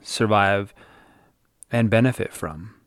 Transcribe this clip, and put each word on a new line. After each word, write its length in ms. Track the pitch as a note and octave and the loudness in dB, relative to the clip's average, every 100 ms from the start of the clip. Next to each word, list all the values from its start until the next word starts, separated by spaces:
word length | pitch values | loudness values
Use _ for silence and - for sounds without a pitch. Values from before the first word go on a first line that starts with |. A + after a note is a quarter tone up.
survive 720 | - - A2 G#2 G2 G2+ G2+ - - - _ _ _ _ _ _ - | -10 -2 2 4 4 0 -2 -14 -20 -20 _ _ _ _ _ _ -6
and 180 | A#2+ A2+ | 0 2
benefit 420 | A2+ B2+ A#2+ - | 2 2 0 -8
from. 420 | - D#2 D#2 G#2 - | -8 -10 -10 -16 -20